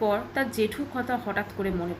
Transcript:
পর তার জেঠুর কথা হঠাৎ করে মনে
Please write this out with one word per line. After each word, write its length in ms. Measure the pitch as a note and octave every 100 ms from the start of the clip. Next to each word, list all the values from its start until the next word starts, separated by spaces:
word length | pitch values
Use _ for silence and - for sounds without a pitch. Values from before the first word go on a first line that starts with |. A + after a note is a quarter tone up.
পর 180 | G#3+ G#3 A#3+
তার 160 | C4+ B3
জেঠুর 360 | A3+ G#3+ - C#4
কথা 240 | B3+ B3 B3
হঠাৎ 280 | G#3 G3+ G#3 -
করে 140 | G3
মনে 240 | F3+ F3